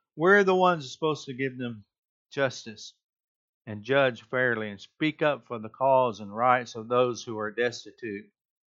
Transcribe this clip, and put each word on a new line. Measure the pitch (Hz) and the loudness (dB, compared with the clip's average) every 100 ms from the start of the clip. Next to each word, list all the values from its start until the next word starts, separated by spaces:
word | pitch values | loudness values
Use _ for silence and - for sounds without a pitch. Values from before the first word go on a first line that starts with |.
| _ - | _ 0
We're | 175 202 | 4 6
the | 190 185 | 6 4
ones | 180 170 | 4 2
that's | 131 | -4
supposed | - 156 143 - | -4 -4 -4 -8
to | |
give | 123 135 127 | -6 -6 -6
them | 120 110 - _ _ _ _ | -10 -10 -18 _ _ _ _
justice | 143 131 - 113 107 - - _ _ _ _ _ _ - | -2 -2 -2 -14 -16 -18 -20 _ _ _ _ _ _ -14
and | 104 | -12
judge | 110 139 135 110 | 0 2 2 0
fairly | - 127 127 113 107 | -6 -2 0 0 -4
and | 98 | -10
speak | - _ 156 151 | -18 _ -4 0
up | 156 131 - | 0 -2 -6
for | 117 | -12
the | 113 | -12
cause | - 135 131 123 104 | -2 4 4 4 -2
and | 101 | -10
rights | 107 127 127 117 | 0 2 2 0
of | 117 110 | -12 -2
those | 123 123 110 | 2 2 0
who | - 107 | -8 -8
are | 107 | -6
destitute. | 104 120 110 104 - 117 101 107 _ _ _ _ | -2 -2 -4 -14 -14 -12 -10 -14 _ _ _ _